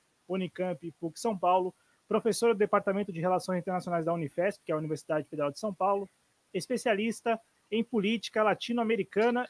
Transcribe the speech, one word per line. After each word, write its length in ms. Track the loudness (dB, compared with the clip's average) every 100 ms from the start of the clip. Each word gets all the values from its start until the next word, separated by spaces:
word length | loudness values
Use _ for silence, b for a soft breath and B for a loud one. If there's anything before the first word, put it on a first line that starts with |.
| _ _ -6
Unicamp 560 | -4 -4 -4 -4 -4
e 80 | -8
puc 260 | -8 -8 -4
São 180 | -4 0
Paulo, 340 | 4 4 2 -4 _ _ _
professora 480 | 0 2 2 2 4
do 20 |
Departamento 560 | 4 4 2 -2 -4
de 80 | -2
Relações 380 | 0 0 0 -4
Internacionais 460 | -2 -4 -2 -2 0
da 80 |
Unifesp, 460 | -2 -2 -2 -2 -4 -4
que 60 |
é 40 | -4
a 20 |
Universidade 480 | -2 -6 -2 -4 -2
Federal 220 | -4 -4
de 80 | -2
São 120 | -6
Paulo, 380 | -2 0 0 -2 _ _ _ _
especialista 880 | -8 -4 -2 0 2 0 -2 -2 -2 -4 _ _
em 140 | -2
política 580 | 0 0 2 0 -2 0
latino-americana 1080 | 2 2 -2 -2 0 0 0 2 2 2 -2